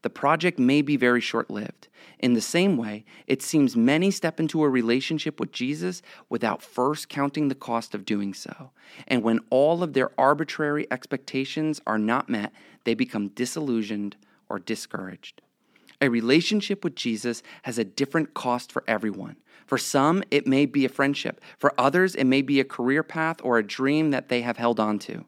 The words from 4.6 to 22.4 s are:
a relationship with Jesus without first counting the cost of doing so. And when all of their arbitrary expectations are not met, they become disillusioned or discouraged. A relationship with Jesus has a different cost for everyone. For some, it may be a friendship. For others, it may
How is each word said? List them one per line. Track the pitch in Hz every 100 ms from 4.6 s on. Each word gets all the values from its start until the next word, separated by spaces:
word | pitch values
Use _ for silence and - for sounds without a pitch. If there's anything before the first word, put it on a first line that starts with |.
a | 147
relationship | 127 113 127 - 156 156 147
with | -
Jesus | - 127 151 180 180 - - _
without | 123 113 92
first | - - 131 151 -
counting | 143 139 143 143
the |
cost | 131 - 117 113
of | 104
doing | 98 104 101
so. | 92 - - 131 _ - - -
And | 127
when | 110 110 -
all | 131 147 170
of | 175
their | 131 131
arbitrary | - 135 147 156 - 151 147 -
expectations | 127 - 139 - 131 135 - 156 147 -
are | 107
not | 107 123 -
met, | 107 104 _ - -
they | -
become | 113 123 110 101
disillusioned | - 123 160 147 117 104 104 101 - _ _ _
or | 98
discouraged. | 90 110 - - 92 90 - _ _ _ _ _ _ _
A | 139
relationship | 117 113 156 160 208 - 196
with | 170
Jesus | - 123 107 120 117 - -
has | 131 117
a |
different | 98 - 135 165 147
cost | - 123 120 -
for | - -
everyone. | 110 110 95 82 - _ -
For | _ 127
some, | - 143 147 185 -
it | 143 -
may | 135
be | 143 139
a | 131
friendship. | - 139 139 - - - -
For | 143 -
others, | 131 180 185
it | -
may | 131 135